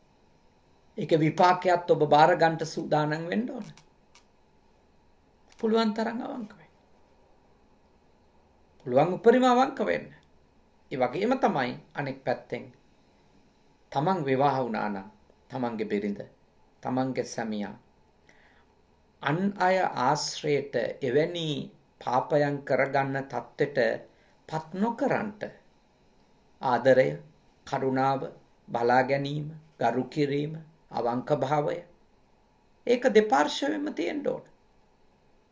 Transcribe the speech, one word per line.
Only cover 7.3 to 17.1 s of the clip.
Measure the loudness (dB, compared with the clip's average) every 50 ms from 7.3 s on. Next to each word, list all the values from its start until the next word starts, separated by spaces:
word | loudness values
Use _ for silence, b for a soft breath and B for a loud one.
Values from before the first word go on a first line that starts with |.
| _ _ _ _ _ _ _ _ _ _ _ _ _ _ _ _ _ _ _ _ _ _ _ _ _ _ _ _ _ _ -4
පුළුවන් | 2 4 4 4 4 2
උපරිම | 2 6 6 6 6 6
අවංක | 6 6 4 4 2 0 -4
වෙන්න. | -2 -2 -2 -2 -4 -10 -20 -20 _ _ _ _ _ _ _ _ _ _ _ _ _ -8
ඒ | -4
වගේම | -2 -2 -2 -2 -2 0 0 0
තමයි | 2 0 0 2 0 -2 -2 -4 -10 -14 _
අනෙක් | -8 -8 -6 -6 -8 -6
පැත්තෙන් | -4 -4 -4 -4 -6 -10 -10 -10 -10 -12 -20 _ _ _ _ _ _ _ _ _ _ _ _ _ _ _ _ _ _ _ _ _ _ -8
තමන් | -4 -2 0 0 0 0 0
විවාහ | 0 2 2 2 2 2 0
වුණා | -2 -2 -4 -4 -4 -4
නම් | -6 -8 -10 -14 -18 _ _ _ _ _ _
තමන්ගේ | -12 -8 -6 -4 -4 -4 -4 -4 -2
බිරිඳ, | -2 -2 -2 -4 -6 -6 -10 -16 _ _ _ _ _ _ _ _ _ _
තමන්ගේ | -8 -4 -2 -2 -2 -2